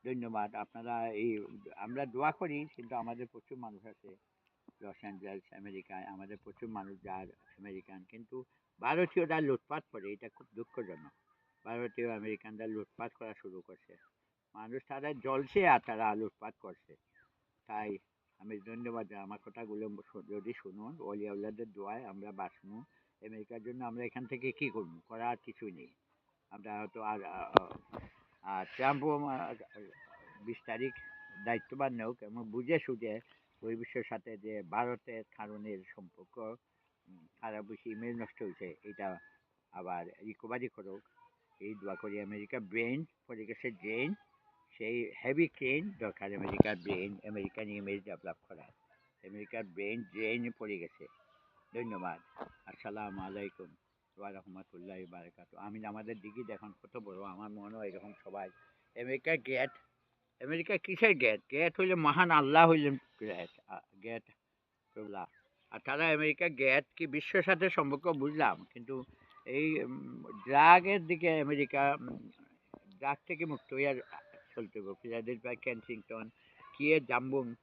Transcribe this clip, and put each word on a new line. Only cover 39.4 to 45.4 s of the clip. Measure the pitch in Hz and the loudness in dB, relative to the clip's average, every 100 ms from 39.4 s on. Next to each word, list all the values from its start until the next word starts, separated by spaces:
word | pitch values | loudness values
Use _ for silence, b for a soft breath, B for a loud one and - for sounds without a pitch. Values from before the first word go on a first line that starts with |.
| _ _ _ | _ _ _
আবার | 90 90 87 85 | -12 -6 -6 -6
রিকভারি | - 107 104 113 123 123 | -12 -14 -12 -8 -6 -6
করুক, | - 98 98 _ _ - _ _ _ | -8 -14 -14 _ _ -20 _ _ _
এই | 98 | -12
দোয়া | 107 98 | -8 -8
করি। | 95 107 101 | -6 -6 -6
আমেরিকা | 101 104 104 127 | -6 -8 -6 -8
ব্রেন | 101 110 117 135 160 _ _ | -4 -2 0 -2 -4 _ _
পড়ে | 113 107 | -12 -8
গেছে | 113 127 | -6 -6
ড্রেন, | 101 98 113 143 208 _ _ _ _ _ - | -6 -4 0 0 -2 _ _ _ _ _ -8
সেই | 110 120 110 - | -4 -2 -4 -4
হেভি | 123 143 | 0 4